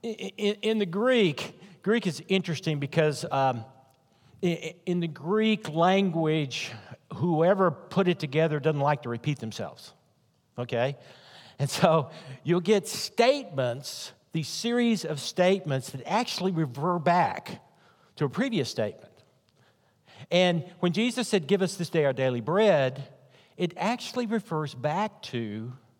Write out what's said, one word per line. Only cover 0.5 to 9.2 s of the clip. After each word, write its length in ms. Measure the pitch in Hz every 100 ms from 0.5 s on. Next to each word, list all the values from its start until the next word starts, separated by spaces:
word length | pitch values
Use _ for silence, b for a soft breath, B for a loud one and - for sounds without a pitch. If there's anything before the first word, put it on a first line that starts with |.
| 208
in 160 | - 220
the 80 | 196
Greek, 720 | 180 240 254 185 139 - - B B
Greek 240 | 185 226 196
is 160 | 143 -
interesting 500 | 190 180 151 - 147
because, 480 | 139 - 151 131 131
um, 360 | 135 135 120 110 - _ _ _ b b b
i-, 40 | 180
i-, 260 | 165 156 - -
in 140 | 175
the 80 | 170
Greek 600 | 143 147 214 220 214 214
language, 1040 | 151 175 196 196 165 160 156 139 - - 113 B - _ -
whoever 540 | 175 156 170 196 185
put 380 | 131 - - 180
it 120 | 175
together 380 | 151 143 160 151
doesn't 220 | 156 147
like 220 | 139 147
to 80 | 123
repeat 280 | 117